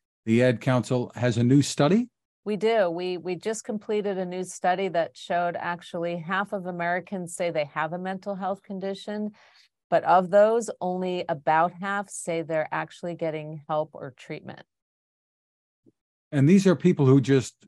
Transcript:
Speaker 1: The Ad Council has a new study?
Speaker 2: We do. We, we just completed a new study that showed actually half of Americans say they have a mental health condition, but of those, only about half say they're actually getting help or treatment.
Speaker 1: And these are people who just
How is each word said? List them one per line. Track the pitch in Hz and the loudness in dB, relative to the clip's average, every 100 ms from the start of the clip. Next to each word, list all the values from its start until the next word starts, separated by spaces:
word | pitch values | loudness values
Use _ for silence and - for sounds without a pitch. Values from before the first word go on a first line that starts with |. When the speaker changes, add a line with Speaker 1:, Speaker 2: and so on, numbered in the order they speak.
| _ _ - | _ _ 2
Speaker 1:
The | 113 | 4
Ad | 127 117 | 4 2
Council | - 127 107 127 120 | 2 0 2 -2 -2
has | - 123 117 | -2 0 2
a | |
new | 120 139 | 4 4
study? | 131 - 147 202 240 _ _ _ | 4 2 4 4 0 _ _ _
Speaker 2:
We | - 214 | -6 -2
do. | 214 226 180 | 0 2 2
We, | 170 180 180 | 0 -4 -6
we | 170 175 | -6 -6
just | 214 220 - | -6 -6 -6
completed | 214 - 208 202 185 | -8 -4 -4 -2 -4
a | 180 | -4
new | 180 | -6
study | 180 - 185 180 196 | -8 -4 0 0 0
that | 170 160 - | -2 -4 -6
showed | - 175 175 170 | -4 -2 -2 -4
actually | 175 175 - 180 170 175 | -6 -8 -8 -6 -6 -6
half | 160 190 208 | -4 -4 -4
of | 208 180 | -6 -8
Americans | 175 170 180 175 196 170 - | -4 -2 -2 -4 -8 -10 -6
say | 175 | -4
they | 156 147 | -2 -4
have | 156 156 | -4 -6
a | 175 | -6
mental | 185 190 202 | -8 -8 -8
health | 196 190 196 | -8 -6 -8
condition, | _ 190 190 196 - 208 214 214 _ _ _ _ _ | _ -10 -8 -8 -8 -8 -8 -10 _ _ _ _ _
but | 170 - | 0 4
of | 175 185 | 4 6
those, | 202 214 233 214 - | 6 6 4 -2 -6
only | 180 180 185 180 185 | -4 -4 -4 -4 -4
about | 160 151 156 175 | -4 0 2 2
half | 180 196 202 202 | 0 -6 -4 -6
say | - - 165 | -10 -6 -4
they're | 156 160 151 | -2 -2 -2
actually | 160 156 - 180 | -4 -8 -8 -10
getting | 165 165 156 151 156 143 | -6 -6 -6 -10 -12 -4
help | 156 156 | -4 -4
or | - 143 - | -8 -14 -16
treatment. | - 156 - - - _ _ _ _ _ _ _ _ _ _ _ _ _ _ _ _ | -14 -14 -12 -18 -20 _ _ _ _ _ _ _ _ _ _ _ _ _ _ _ _
Speaker 1:
And | 147 139 | 2 6
these | 196 190 | 6 6
are | 175 | 4
people | 180 170 135 | 2 4 6
who | 139 | 6
just | 131 135 - - | 6 2 2 -10